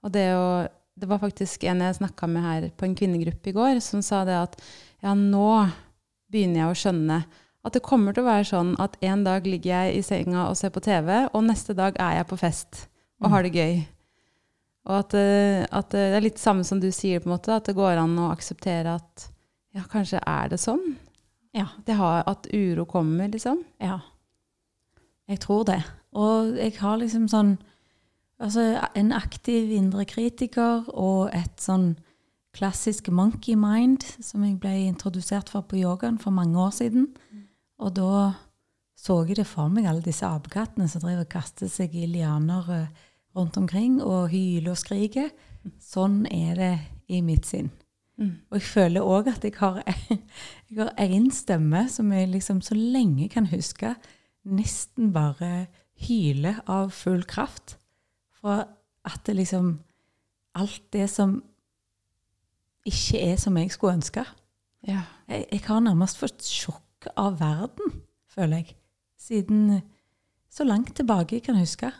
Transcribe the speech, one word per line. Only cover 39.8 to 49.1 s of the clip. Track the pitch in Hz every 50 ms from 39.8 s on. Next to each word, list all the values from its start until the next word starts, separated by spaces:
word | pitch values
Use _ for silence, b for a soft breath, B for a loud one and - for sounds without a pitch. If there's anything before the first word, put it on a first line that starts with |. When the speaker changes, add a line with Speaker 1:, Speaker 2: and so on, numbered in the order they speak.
| 226
Speaker 2:
alle | 185 160 165
disse | 165 175 156 - -
apekattene | 190 165 151 143 - - 196 220 226 - - 190 160
som | 147 170
driver | 156 175 180 175
og | 170 -
kaster | - 175 151 - - - 196 190
seg | - - 185 170 160
i | 170 170 170
lianer, | 170 175 160 156 151 151 151 156 175 185 180 170
eh, | 180 165 160 156 156 b b b b b b b _
rundt | 185 180 165 - -
omkring | 190 175 165 190 220 247 262 262
og | - - 185 185 180 170
hyler | 165 190 190 185 175 170 160 175
og | 180 170
skriker. | - - 214 196 208 214 214 262 277 311 - b b b b b
Speaker 1:
Mm. | b 190 - -
Speaker 2:
Sånn | - - - 190 185 196 202 202 214 -
er | - 170 165 165 170
det | 180 185 185 180 165 151 - - - _ _
i | 185 180
mitt | 175 165 160 156 -
sinn. | - - 190 - - - - _ _ _ _ _ _ _ -
Speaker 1:
Mm. | 214 202 175 165 - _
Speaker 2:
Og | - 202
jeg |
føler | - - - 214 190 170 170 185
også | - 196